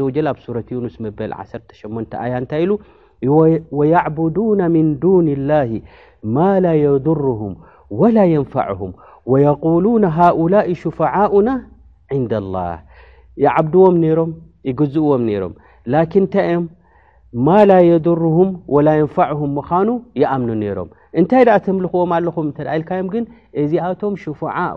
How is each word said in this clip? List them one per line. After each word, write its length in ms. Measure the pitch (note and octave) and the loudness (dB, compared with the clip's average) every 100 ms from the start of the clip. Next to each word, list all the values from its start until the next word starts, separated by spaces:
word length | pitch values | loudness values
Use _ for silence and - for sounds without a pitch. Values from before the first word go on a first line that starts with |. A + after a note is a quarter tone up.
ወጀል 240 | C3+ C3+ D3+ | -4 -2 -4
ኣብ 120 | B2 | -6
ሱረት 280 | - A#2 G#2+ | -8 -10 -8
ዩኑስ 260 | B2 A#2+ - | -8 -10 -10
መበል 320 | G#2+ G#2+ G#2+ | -12 -10 -10
ዐሰርተ 360 | - G2 A#2 _ - | -10 -14 -16 _ -20
ሸሞንተ 360 | G#2+ A2+ A2 - | -12 -10 -10 -8
ኣያ 160 | A#2+ B2+ | -6 -6
እንታይ 260 | C3 D3+ | -6 -4
ኢሉ? 100 | F3+ G#3 - _ _ - | -2 -4 -8 _ _ -6
"ወ-፣ 400 | B2+ D#3 D#3+ D#3+ D#3+ C#3+ | 2 4 4 2 -4 -2
ወየዕቡዱነ 840 | D3+ E3+ D3 D3+ E3 F3 A3+ G3+ E3+ | 2 2 0 -4 -4 -2 0 0 2
ሚን 200 | D#3+ D#3+ C#3 | 2 2 0
ዱኒላሂ 760 | E3+ F#3 D#3+ C#3 C#3 D3+ A#2+ G#2+ - - _ _ | 2 2 2 -2 0 0 0 -4 -10 -20 _ _
ማ 140 | G#2+ B2+ F#3 G3 | -4 0 2 2
ላ 80 | F3+ D#3 | 2 2
የዱርሁም 800 | D3 C#3 C#3+ D#3 C#3 A2 G#2 E2 - _ - | 2 0 0 -2 -2 -4 -6 -10 -18 _ -12
ወላ 260 | G#2+ G#3+ A3 F#3 | 0 2 4 2
የንፈዕሁም 640 | D3+ C3 C3 - F#2+ F#2+ - - - A2+ | 2 -2 -4 -4 -6 -8 -12 -20 -16 0
ወየቁሉነ 760 | C3+ C#3+ C#3+ D#3+ E3+ G3+ A#3 F#3+ | 4 4 2 0 2 2 2 0
ሃኡላኢ 560 | D#3 F3 A#2+ E3 G#3 F3 F3 | 4 2 4 2 2 0 -4
ሹፈዓኡና 720 | E3 - D3+ D#3 G#3 G3+ A3 C4 - - - _ - | -6 -4 -2 0 2 2 0 -2 -8 -20 -20 _ -6
ዒንደላህ።" 640 | C#3 A2+ G#2+ F#2+ F#2 F2 E2 - - - _ _ - | -4 -2 -4 -4 -6 -6 -8 -14 -20 -20 _ _ 0
ይዓብድዎም 580 | C#3 C3 D#3+ F3+ F#3 E3+ | 0 2 0 4 4 4
ነይሮም፣ 340 | D#3+ D#3+ E3 E3 - _ C3+ | 2 0 -2 -6 -18 _ -8
ይግዝእዎም 580 | B2 D3+ D3 D3+ C3 | -2 -2 0 0 0
ነይሮም። 300 | A2+ G2+ F2 - _ _ A#2 | 0 -4 -6 -10 _ _ -4
ላኪን 360 | D3 E3 G3 | -2 0 0
እንታይ 220 | F#3+ G3 E3+ | 0 -2 0
እዮም? 200 | E3+ E3+ - _ _ _ _ _ | -2 -4 -10 _ _ _ _ _
ማ 240 | A#2 C#3 G3+ | -2 2 6
ላ 120 | G3+ F#3 | 6 6
የዱርሁም 680 | E3+ E3+ E3 E3 E3 D#3+ F#3+ F3+ - | 6 4 2 0 0 2 2 -2 0
ወላ 240 | C#3+ D3+ | 2 4
የንፈዕሁም 580 | D#3 D3 - C#3 D3 D3 | 2 0 0 -2 -2 -4
ምዃኑ 360 | C#3+ C3+ F3 G#3+ A#3+ - B2+ | -6 -4 -2 0 -4 -6 -2
ይኣምኑ 340 | C#3+ C3 A#2+ A2 | -2 0 -4 -4
ነይሮም። 320 | G#2 F#2+ F2 _ _ | -4 -6 -10 _ _
እንታይ 300 | D#3+ F#3 B3+ | -2 2 4
ደኣ 120 | A#3+ G3+ | 4 2
ተምልኽዎም 520 | G3 F#3+ F3+ F3+ F3 | -2 -4 -2 -2 0
ኣለኹም 340 | E3+ E3+ E3+ D#3 | -2 -2 -4 -6
እንተ 120 | C3+ | -6
ደኣ 140 | C3+ D#3 | -6 -6
ኢልካዮም 320 | D#3+ F#3 F#3 | -6 -6 -4
ግን 160 | A3+ A3+ - _ - | -6 -8 -14 _ -6
እዚኣቶም 580 | D3 D#3+ F3 F3+ G#3 F#3+ | -2 -2 -4 -6 -6 -8
ሽፉዓ 380 | - C#3+ D3+ A#2 F3+ | -10 -10 -8 -6 -6